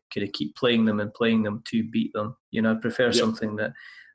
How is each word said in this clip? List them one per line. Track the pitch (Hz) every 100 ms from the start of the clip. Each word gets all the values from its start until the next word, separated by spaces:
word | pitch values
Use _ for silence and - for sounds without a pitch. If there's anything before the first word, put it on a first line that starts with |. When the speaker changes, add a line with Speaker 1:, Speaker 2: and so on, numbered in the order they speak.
| -
Speaker 1:
kinda | - 101
keep | - 104 -
playing | 123 117 110
them | 104
and | 104
playing | - 117 113
them | 107 104 -
to | 113 110
beat | 113 110
them. | 107 107 - _
You | 113
know, | 110
I | 110
prefer | 120 113 123
Speaker 2:
Yep. |
Speaker 1:
something | 117 110 113 107 104
that | 107 - - - -